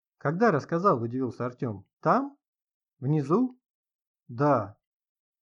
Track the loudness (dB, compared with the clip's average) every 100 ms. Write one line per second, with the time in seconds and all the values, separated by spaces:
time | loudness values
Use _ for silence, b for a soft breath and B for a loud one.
0 | _ _ -4 0 2 2 0 0 2 2
1 | -2 -4 -4 -4 -8 -6 -8 -8 -14 _
2 | 0 0 0 -12 _ _ _ _ _ -8
3 | -2 0 2 2 0 -4 _ _ _ _
4 | _ _ -12 -2 2 2 0 -12 _ _
5 | _ _ _ _